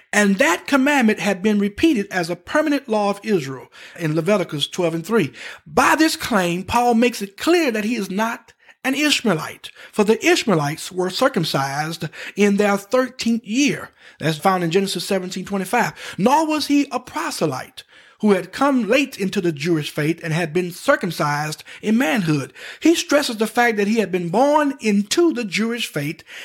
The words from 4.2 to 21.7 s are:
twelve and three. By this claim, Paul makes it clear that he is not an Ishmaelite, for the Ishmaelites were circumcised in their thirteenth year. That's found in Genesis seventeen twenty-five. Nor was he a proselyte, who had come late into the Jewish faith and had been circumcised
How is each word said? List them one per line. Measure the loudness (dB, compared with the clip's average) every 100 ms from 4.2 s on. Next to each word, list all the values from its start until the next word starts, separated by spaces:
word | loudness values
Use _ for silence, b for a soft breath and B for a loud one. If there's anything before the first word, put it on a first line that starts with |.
| 2 0 0 -4 -6
twelve | 0 0
and | 0
three. | 0 0 0 B B B -4
By | 2 4
this | 4 2 0
claim, | -2 0 0 -2
Paul | -2 0 4
makes | 4 2 0
it | -10 -4
clear | 2 2 2
that | -2
he | -2 -4
is | -4
not | -4 -4 -6 _ _ b b
an | -4
Ishmaelite, | 0 0 2 2 0 -2 -12 -18 B B
for | 0
the | 2 4
Ishmaelites | 4 2 2 2 0 -6 -10
were | -4 -4
circumcised | 0 0 2 -2 -2 -2 -4 -6 -6 -10 B B
in | 0 2 4
their | 2 0
thirteenth | -2 -2 -2 -2 -2 -2
year. | -2 0 0 -2 -8 _ B B
That's | -4 0
found | 0 2
in | 2
Genesis | 0 0 -4
seventeen | -2 -4 -4 -10
twenty-five. | -6 -6 -2 -2 -2 -6 -12 0
Nor | 2 2 2
was | -2 0
he | 0 0
a | -4
proselyte, | -8 -8 -8 -2 -4 -4 -10 -18 -20 b b b
who | 2
had | 2 0
come | -2 2 2 2
late | 0 0 -4
into | -4 -2
the | -2
Jewish | -2 -2 -2 -2
faith | -4 -2 -2
and | -2
had | -2 -2
been | -2 -4
circumcised | -4 0 0 0 -2 -2 -2 -4 -8 -14